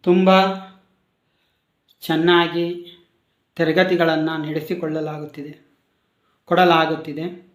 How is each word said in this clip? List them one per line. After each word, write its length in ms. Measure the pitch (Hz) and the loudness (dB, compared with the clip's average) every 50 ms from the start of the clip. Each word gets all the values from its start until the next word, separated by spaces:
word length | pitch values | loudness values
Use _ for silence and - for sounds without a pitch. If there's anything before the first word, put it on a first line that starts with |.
ತುಂಬ 280 | _ 185 180 185 185 185 190 190 190 190 - - - - _ _ _ _ _ _ _ _ _ _ _ _ _ _ _ _ _ _ _ _ _ _ _ _ _ _ | _ 4 4 4 6 6 6 4 4 2 -2 -8 -12 -18 _ _ _ _ _ _ _ _ _ _ _ _ _ _ _ _ _ _ _ _ _ _ _ _ _ _
ಚೆನ್ನಾಗಿ 920 | - - 160 160 160 175 175 170 170 165 165 170 170 170 180 - - - - _ _ _ _ _ _ _ _ _ _ _ _ | -6 -4 -2 0 2 4 4 4 2 2 -2 -4 -4 -4 -6 -10 -14 -18 -20 _ _ _ _ _ _ _ _ _ _ _ _
ತರಗತಿಗಳನ್ನ 720 | - 165 160 160 185 185 185 185 165 165 165 160 156 156 160 160 | -2 -2 0 2 2 2 2 2 2 2 2 2 0 -2 -4 -4
ನಡೆಸಿಕೊಳ್ಳಲಾಗುತ್ತಿದೆ, 1300 | 160 147 156 151 156 156 - 185 170 165 156 156 156 156 151 151 151 151 147 - 147 139 151 151 _ _ _ _ _ _ _ _ _ _ _ _ _ _ _ _ _ _ | -6 -8 -6 -6 -8 -6 -6 -8 -6 -6 -6 -6 -6 -6 -8 -10 -10 -14 -14 -14 -16 -16 -16 -18 _ _ _ _ _ _ _ _ _ _ _ _ _ _ _ _ _ _
ಕೊಡಲಾಗುತ್ತಿದೆ. 1000 | - 175 170 185 175 170 160 160 156 160 156 - 156 143 147 165 175 180 - - _ _ | -2 2 4 4 4 4 4 2 0 -2 -6 -8 -12 -10 -10 -10 -10 -12 -14 -20 _ _